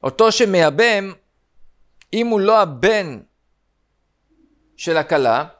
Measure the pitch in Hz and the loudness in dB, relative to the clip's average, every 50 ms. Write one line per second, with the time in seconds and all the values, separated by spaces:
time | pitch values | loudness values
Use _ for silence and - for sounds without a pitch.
0 | - 135 131 - 220 226 214 - 247 208 190 180 165 156 143 147 226 240 226 202 | -8 -10 0 2 2 2 4 2 0 2 2 2 2 2 2 2 0 0 0 -2
1 | 196 196 180 _ _ _ _ _ _ _ _ _ - - _ _ _ _ _ _ | -4 -8 -14 _ _ _ _ _ _ _ _ _ -20 -20 _ _ _ _ _ _
2 | _ _ - 214 233 233 233 208 190 202 220 220 202 170 143 123 123 - 226 214 | _ _ -4 -4 -2 -2 0 0 2 2 2 2 2 0 -2 -2 0 0 0 0
3 | 196 165 131 107 - _ _ _ _ _ _ _ _ _ _ _ _ _ _ _ | -2 -6 -10 -16 -18 _ _ _ _ _ _ _ _ _ _ _ _ _ _ _
4 | _ _ _ _ _ _ _ _ _ _ _ _ _ _ _ _ - 170 165 160 | _ _ _ _ _ _ _ _ _ _ _ _ _ _ _ _ -6 -2 -2 -2
5 | 147 - 170 151 147 123 113 123 151 160 - | 0 0 0 0 2 2 0 0 -2 -6 -12